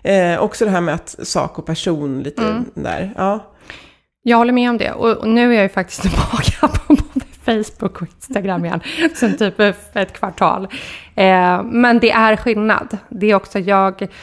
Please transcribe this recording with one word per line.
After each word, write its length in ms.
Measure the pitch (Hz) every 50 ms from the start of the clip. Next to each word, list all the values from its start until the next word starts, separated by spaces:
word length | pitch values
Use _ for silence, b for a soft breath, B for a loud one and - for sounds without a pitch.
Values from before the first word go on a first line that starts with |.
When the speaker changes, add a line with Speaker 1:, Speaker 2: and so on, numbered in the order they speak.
| B
Speaker 1:
Mm. 300 | - 196 190 180 175 170
Speaker 2:
eh, 40 | - -
också 220 | 208 - - 226
det 60 | 214
här 100 | 190 175
med 140 | 175 165 147
att 200 | 180 - - - - -
sak 360 | - - 180 - - - -
och 60 | 151
person 580 | - 165 - - 190 165 151 147 143 135 135 143
lite 180 | 143 147 - 226
Speaker 1:
Mm. 220 | - - - 247 - -
Speaker 2:
där. 400 | - 143 - 85 - 180 196 220 -
Ja. 340 | 190 196 202 214 208 - B B B B B B B B B B B B _ _ -
Speaker 1:
Jag 140 | 233 233 233
håller 160 | 233 240 247
med 160 | 247 240 247
om 80 | 240 220
det. 140 | 202 -
Och, 200 | - - - 233 220 -
och 100 | - 214
nu 220 | 220 233 240 247
är 40 | 240
jag 80 | 220 196
ju 60 | 196
faktiskt 320 | - 196 180 - - -
<laughs> 0 |
tillbaka 680 | - 190 156 - - - - 226 - - - - - -
på 260 | - - - - 302
både 300 | 277 285 - - 269 - - - - -
Facebook 560 | - 226 214 214 - - - - 190 - -
och 60 | 170 - _
Instagram 500 | - - - 262 202 185 196 185 170 175
igen. 160 | 170 - 170 - B 320 311 330 320 320
Sen 220 | - 247 214 185 -
typ 220 | 220 196 - - 208 202 190 - - - -
ett 200 | 208 196 190 -
kvartal. 500 | - - 196 165 - 190 165 - 190 190 190 B B B B B B B B B
Eh, 480 | - 190 190 185 185 180 180 180 185 202
men 360 | 226 233 233 247 240 233 233
det 120 | - 220
är 240 | - 220 220 220 214
skillnad. 600 | 214 - 254 220 208 214 220 214 - - - - 196 - -
Det 220 | - 190 190 214
är 40 | 208
också 240 | 190 196 - - 202
jag, 420 | 180 190 202 190 196 190 185 190 196 185 B B